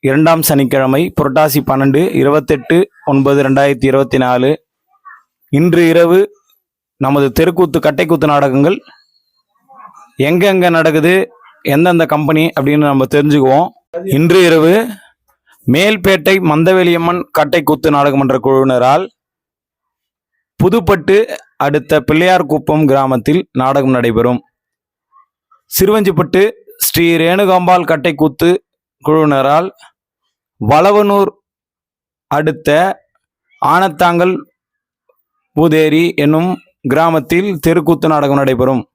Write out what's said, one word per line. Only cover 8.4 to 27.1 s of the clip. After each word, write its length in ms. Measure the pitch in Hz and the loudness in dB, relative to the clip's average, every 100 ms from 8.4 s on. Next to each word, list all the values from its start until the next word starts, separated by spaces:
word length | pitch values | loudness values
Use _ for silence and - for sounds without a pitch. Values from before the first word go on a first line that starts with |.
| 139 131 147 202 - _ _ _ _ _ _ _ _ - - - _ _ | 0 2 0 -2 -8 _ _ _ _ _ _ _ _ -20 -20 -20 _ _
எங்கெங்க 520 | 139 175 196 190 175 165 | -2 0 0 2 0 2
நடக்குது, 360 | 160 156 156 190 190 - - _ - | 0 0 2 0 -2 -10 -20 _ -4
எந்தெந்த 320 | 139 175 170 165 | 0 2 2 0
கம்பெனி 400 | 151 151 156 165 | -2 -2 0 -2
அப்படின்னு 440 | - 139 147 147 | -2 -2 0 0
நம்ம 180 | 135 131 | 0 0
தெரிஞ்சுக்குவோம். 560 | 147 147 147 131 135 180 _ _ 170 190 139 | 0 2 2 2 2 -2 _ _ -12 -4 -2
இன்று 240 | 165 180 175 | 2 4 4
இரவு 260 | 160 160 196 240 196 _ _ _ _ _ _ - | 4 4 2 -2 -12 _ _ _ _ _ _ -2
மேல்பேட்டை 680 | 135 196 214 185 190 151 196 180 | 0 0 0 0 0 0 0 2
மந்தவெளியம்மன் 720 | 151 165 185 175 170 170 175 - - | 2 2 2 2 0 -2 -4 -6 -4
கட்டைக்கூத்து 520 | 147 170 143 151 156 147 | -2 -2 -2 -2 0 0
நாடகமன்ற 420 | 143 139 135 127 131 | 0 0 0 -2 0
குழுவினரால் 600 | 135 135 127 123 147 190 _ _ _ _ _ _ _ _ _ _ _ _ _ _ _ | 0 2 0 2 0 -2 _ _ _ _ _ _ _ _ _ _ _ _ _ _ _
புதுப்பட்டு 560 | 185 226 175 196 147 196 226 - _ _ | 0 0 0 -2 0 0 0 -6 _ _
அடுத்த 280 | 139 147 123 156 135 | -2 -2 -2 -2 0
பிள்ளையார்குப்பம் 760 | 156 180 185 151 151 - 151 151 | 0 2 0 0 -4 -2 0 2
கிராமத்தில் 520 | 139 135 131 113 156 - - | 0 0 -2 -2 -2 -2 -4
நாடகம் 340 | 131 139 131 127 | -2 0 0 0
நடைபெறும். 420 | 120 113 117 123 _ _ _ _ _ _ _ _ _ _ _ _ _ | 0 0 -2 -2 _ _ _ _ _ _ _ _ _ _ _ _ _
சிறுவஞ்சிப்பட்டு 720 | - 190 214 196 165 180 185 202 - _ - | -2 0 2 0 -2 -2 0 0 -2 _ -10
ஸ்ரீ 200 | - - 170 | -6 -2 0